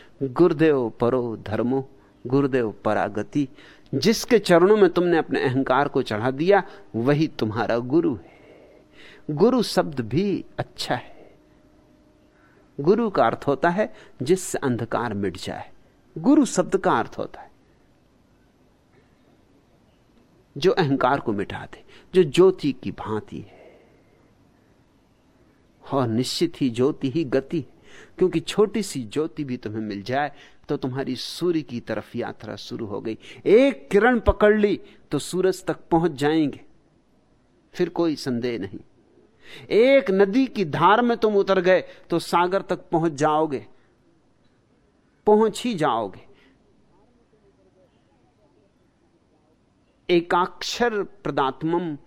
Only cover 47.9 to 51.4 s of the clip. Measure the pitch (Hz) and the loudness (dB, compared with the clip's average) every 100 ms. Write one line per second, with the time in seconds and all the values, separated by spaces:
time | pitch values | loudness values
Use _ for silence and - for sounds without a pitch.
47.9 | _ _ _ _ _ _ _ _ _ _ | _ _ _ _ _ _ _ _ _ _
48.9 | _ _ _ _ _ _ _ _ _ _ | _ _ _ _ _ _ _ _ _ _
49.9 | _ - 175 170 175 180 - - - 240 | _ -2 0 2 0 -2 -6 -10 -2 -2
50.9 | 208 - - 151 143 | -2 -8 -8 -6 -2